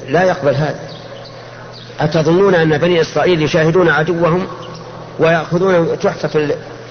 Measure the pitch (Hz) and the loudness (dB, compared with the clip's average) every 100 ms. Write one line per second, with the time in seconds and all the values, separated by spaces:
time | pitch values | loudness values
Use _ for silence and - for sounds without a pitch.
0 | - 151 185 180 135 131 151 - - - | -2 2 2 2 0 0 -2 -4 -12 -16
1 | - - - - - - - - - - | -16 -16 -18 -18 -18 -18 -18 -18 -14 -6
2 | 151 160 156 170 196 180 160 151 170 175 | -2 0 4 4 4 4 2 2 2 2
3 | 151 151 180 170 151 170 156 185 170 147 | 0 0 2 2 2 2 4 4 4 2
4 | 156 170 170 175 190 - - - - - | 0 0 2 0 -2 -10 -14 -14 -16 -16
5 | - - 160 165 151 170 190 180 160 147 | -10 0 2 2 0 0 2 2 2 0
6 | 202 - 151 151 147 - - - - | -2 -2 -2 0 0 -2 -6 -16 -16